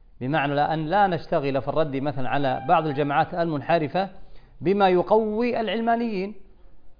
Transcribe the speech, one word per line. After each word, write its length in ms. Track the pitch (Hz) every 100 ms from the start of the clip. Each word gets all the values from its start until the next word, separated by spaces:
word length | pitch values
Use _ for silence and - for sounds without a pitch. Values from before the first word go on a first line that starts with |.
| - -
بمعنى 340 | 127 156 143 143
لا، 180 | 151
أن 120 | 160 156
لا 220 | 196 196
نشتغل 540 | 165 - 165 139 135
في 60 | 143
الرد 280 | 151 156 135
مثلًا 340 | 143 113 110
على 360 | 139 135 131 -
بعض 200 | 170 156
الجماعات 460 | 139 143 147 156
المنحرفة 760 | 180 170 147 127 170 147 180 190 - - - - -
بما 280 | 147 202 190
يقوي 680 | 180 170 220 214 214 247 233
العلمانيين، 760 | 214 220 226 233 240 190 202 214 - - - - - -